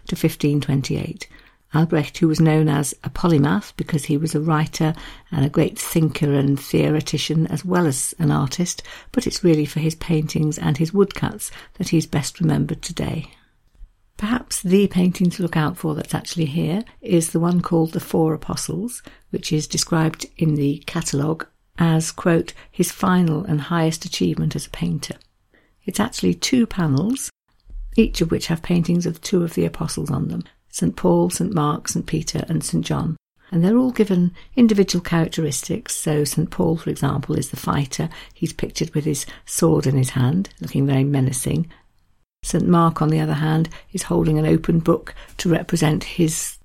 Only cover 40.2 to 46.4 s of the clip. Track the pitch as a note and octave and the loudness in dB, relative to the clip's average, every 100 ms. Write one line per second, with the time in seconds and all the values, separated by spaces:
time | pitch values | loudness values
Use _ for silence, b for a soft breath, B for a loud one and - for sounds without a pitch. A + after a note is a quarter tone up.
40.2 | B2 F3 G3 - D#3 D3 C#3 C3+ C#3 C#3 | 2 2 -2 -8 -6 -2 2 2 2 2
41.2 | C3 B2+ - D3+ E3 B _ _ _ _ | 0 -2 -2 -2 -4 B _ _ _ _
42.2 | _ _ - D#3 F3 F3 E3 D#3+ D3+ D#3 | _ _ -4 0 4 4 4 2 0 2
43.2 | D#3 D3 D#3 D#3 D#3+ B B F#3+ - E3+ | 0 0 2 2 0 B B -8 -2 0
44.2 | E3 D3+ D#3 D#3+ - E3 D#3+ E3 - B | 2 2 4 2 2 2 2 0 -2 B
45.2 | B - F#3 E3 E3+ E3+ D#3 D3+ - - | B -6 0 0 0 0 2 0 -4 0
46.2 | D#3+ D#3+ | 0 0